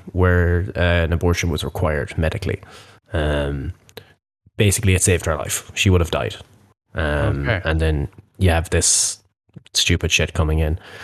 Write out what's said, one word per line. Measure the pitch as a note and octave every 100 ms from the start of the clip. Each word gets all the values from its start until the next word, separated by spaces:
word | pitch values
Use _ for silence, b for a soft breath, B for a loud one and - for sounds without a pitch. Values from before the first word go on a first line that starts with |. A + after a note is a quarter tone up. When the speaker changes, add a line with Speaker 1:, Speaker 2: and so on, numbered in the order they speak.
| -
Speaker 1:
where, | F#2 F2+ F2+ E2+ F2 F#2 -
uh, | F2 F2
an | E2
abortion | E2 F2 E2+ F2
was | D2+
required | D2 - E2 D2+ - -
medically. | D#2+ - - - B B B B _
Um, | E2+ D2+ D2 C#2+ C#2 C#2 - _ - B B _ _ _ -
basically, | G#2 - F#2+ F#2
it |
saved | - E2+ E2
her | D2+
life. | - - - -
She | G2+
would | F2+
have | E2
died. | C#2 A1+ - - - _ _ _
Um, | - D#2 D2 C#2+ C#2
Speaker 2:
Okay. | C#2+ G2+ E2
Speaker 1:
and | D#2+
then | D#2+ D2+ C#2+ - _ -
you | F2+
have | E2 E2
this | E2+ - - - - _ _ _ - -
stupid | - - F2+ D#2+
shit | - D2+
coming | - D#2 D#2
in. | D#2 F2 B B